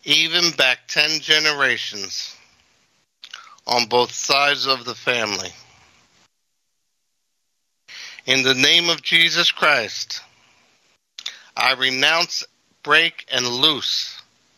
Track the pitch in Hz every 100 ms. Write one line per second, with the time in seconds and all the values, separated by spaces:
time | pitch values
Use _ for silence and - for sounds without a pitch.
0 | 160 151 165 170 170 151 131 123 - 156
1 | 151 156 147 156 156 143 135 113 - 104
2 | 95 - - - _ _ _ _ _ _
3 | _ _ - - - - - 120 113 120
4 | 120 - - 139 143 143 135 131 120 113
5 | - 123 107 98 92 - - _ _ _
6 | _ _ _ _ _ _ _ _ _ _
7 | _ _ _ _ _ _ _ _ _ -
8 | - - - 131 131 131 139 170 170 160
9 | - 170 170 165 170 - 170 139 104 -
10 | - - - _ _ _ _ _ _ _
11 | _ - - - - - 120 127 131 131
12 | 143 165 175 - - _ _ _ 147 151
13 | 165 - - 131 123 123 151 135 - -
14 | - - _ _ _